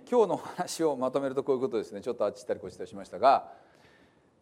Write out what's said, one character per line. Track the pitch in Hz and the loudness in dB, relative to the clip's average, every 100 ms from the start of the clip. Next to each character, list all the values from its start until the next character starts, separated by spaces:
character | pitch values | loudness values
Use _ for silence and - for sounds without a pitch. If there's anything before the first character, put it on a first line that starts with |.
| - | 0
今 | 247 202 | 2 4
日 | |
の | 147 | 0
話 | - - 180 - | -6 -8 -6 0
を | 160 131 | 0 0
ま | 127 | 0
と | 139 | 0
め | 139 | 0
る | 131 | -2
と | |
こ | 135 | 0
う | 131 | 0
い | |
う | |
こ | 131 | 0
と | 113 | -2
で | |
す | 98 | -4
ね。 | 101 | -6
ち | 123 | -6
ょ | |
っ | 117 | -2
と | 104 | -2
あ | |
っ | |
ち | 98 | -2
行 | |
っ | - | -4
た | |
り | 104 | -6
こ | 98 | -6
っ | |
ち | |
行 | - | -12
っ | |
た | 95 | -12
り | |
し | 98 | -12
ま | 95 | -12
し | |
た | 90 | 2
が、 | 123 117 - - - - - - _ _ _ _ | 6 6 2 -14 -20 -20 -20 -20 _ _ _ _